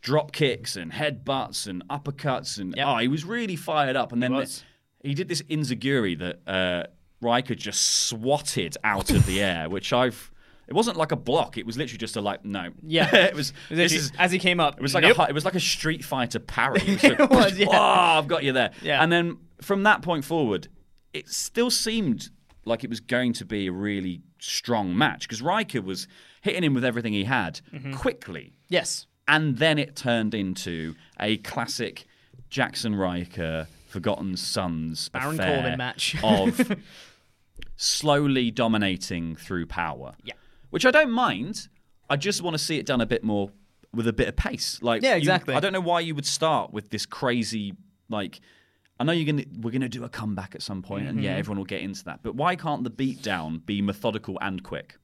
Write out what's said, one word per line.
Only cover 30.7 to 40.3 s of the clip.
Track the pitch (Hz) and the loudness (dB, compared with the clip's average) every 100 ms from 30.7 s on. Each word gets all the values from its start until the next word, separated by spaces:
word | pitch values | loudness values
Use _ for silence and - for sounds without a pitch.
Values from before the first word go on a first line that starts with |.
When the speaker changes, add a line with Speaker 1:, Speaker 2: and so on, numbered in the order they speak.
| 85 80 80 - - | -6 -6 -10 -20 -6
Speaker 1:
a | 104 107 | -2 -2
classic | - - 117 - 110 - - _ _ - - | -2 -6 -6 -4 -6 -8 -20 _ _ -20 -10
Jackson | - 127 - 117 | -2 -2 -2 -2
Riker, | 104 92 87 87 - 82 80 78 - - | 0 0 -2 -6 -6 -4 -4 -6 -14 -12
Forgotten | 98 85 98 95 92 | -4 -2 -2 -4 -6
Sons | - - 92 80 80 78 - | -4 -2 -2 -4 -6 -6 -8
Speaker 2:
Baron | 127 135 160 | -4 -4 0
Speaker 1:
affair | 92 82 | 0 0
Speaker 2:
Corbin | 80 78 | 0 -2
match. | 123 - - 156 | -6 -4 -4 0
<laughs> | |
Speaker 1:
of | 110 196 196 240 - - - - - _ _ _ _ - - - | 4 4 4 2 0 0 -6 -20 -20 _ _ _ _ -16 -14 -6
slowly | - - 151 143 143 131 120 | -4 0 4 4 4 4 2
dominating | 110 113 110 101 92 - 90 82 80 | 2 2 4 2 0 -4 -4 -4 -8
through | - 90 82 | -6 -6 -4
power. | - 82 65 65 - | -4 -4 -4 -12 -14
Speaker 2:
Yeah. | - | -16